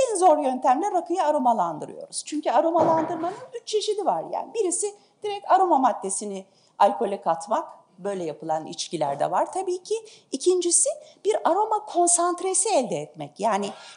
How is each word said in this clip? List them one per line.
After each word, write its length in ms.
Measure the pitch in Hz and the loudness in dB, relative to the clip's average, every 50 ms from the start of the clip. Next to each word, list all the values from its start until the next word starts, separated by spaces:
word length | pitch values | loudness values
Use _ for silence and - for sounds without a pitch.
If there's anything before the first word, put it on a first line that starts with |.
| 539 494 | 0 0
en 60 | 427 | 2
zor 220 | 349 359 359 302 294 | 4 6 6 6 6
yöntemle 520 | 294 262 254 254 - 277 247 285 370 415 381 | 4 0 -2 0 2 2 2 2 2 0 0
rakıyı 300 | 349 349 - 339 381 320 | -2 -2 -2 -2 0 2
aromalandırıyoruz. 1000 | 294 302 294 254 247 233 214 175 170 160 147 151 - - 78 82 - - - - | 2 2 2 2 2 2 2 0 -2 -4 -6 -10 -12 -12 -14 -14 -12 -10 -10 -8
Çünkü 240 | - 311 294 - 320 | -6 -8 -4 -2 2
aromalandırmanın 840 | 233 277 320 330 330 330 320 330 320 320 311 359 349 320 320 359 415 494 508 - - 466 | 2 2 2 4 2 2 4 4 4 2 0 -2 -4 -4 -4 -6 -6 -8 -12 -14 -14 -14
üç 80 | - - | -6 -4
çeşidi 380 | 427 427 381 427 403 415 370 | -2 -2 0 0 -2 0 0
var 180 | 254 180 165 - - - | 0 0 -2 -4 -6 -6
yani. 220 | 87 - - - | -8 -8 -6 -4
Birisi 400 | 466 403 349 320 - 403 415 415 - _ _ _ _ - | -2 -2 0 -2 -2 -4 -6 -8 -12 _ _ _ _ -8
direkt 280 | 415 403 403 - - | -8 -8 -8 0 2
aroma 280 | 330 381 381 349 320 277 | 4 4 6 4 4 4
maddesini 640 | 262 233 208 - - 190 - - 214 208 196 190 190 - _ _ _ _ _ - | 4 2 0 -2 -4 -6 -6 -6 -6 -8 -8 -10 -12 -14 _ _ _ _ _ 4
alkole 420 | 202 202 - - 233 202 196 190 | 4 4 4 2 -2 -4 -4 -2
katmak. 480 | - 170 165 - - 226 - 311 - - - - _ _ _ - | -2 -2 -2 -2 -2 -2 -4 -4 -4 -6 -12 -20 _ _ _ -10
Böyle 260 | 180 202 202 190 175 | -8 -6 -6 -4 -4
yapılan 420 | 156 147 - 160 160 156 160 156 | -6 -6 -8 -6 -4 -4 -4 -4
içkilerde 640 | - 170 - - - - 156 151 139 143 - 147 156 | -6 -10 -10 -8 -8 -4 -2 -2 -2 0 -2 -2 0
var 220 | 175 202 320 - - | 0 0 0 0 -2
tabii 300 | 370 381 370 359 370 - | -4 -4 -4 -4 -6 -4
ki. 120 | - 415 453 440 - - - _ _ - | -4 -6 -6 -6 -10 -18 -20 _ _ -10
İkincisi, 560 | 269 - 349 370 359 339 349 339 - - 539 640 - - - - _ - | 0 2 2 2 2 2 2 2 2 2 0 -2 -4 -10 -18 -20 _ -2
bir 260 | 392 453 - - - | 0 0 2 2 2
aroma 340 | 330 392 427 440 440 415 415 | 2 2 2 2 0 -2 -2
konsantresi 840 | - - 339 349 339 339 - 339 359 339 349 381 381 381 - - 453 | -2 2 2 4 4 4 2 2 0 -2 -2 -2 -2 0 0 0 2
elde 280 | 392 294 247 196 170 | 2 2 2 0 -2
etmek. 440 | 147 151 - - 151 147 - - - | -6 -6 -8 -10 -14 -14 -14 -8 -4
Yani 300 | 196 226 202 202 202 196 - - - - - | -2 0 0 0 -2 -4 -8 -12 -16 -20 -20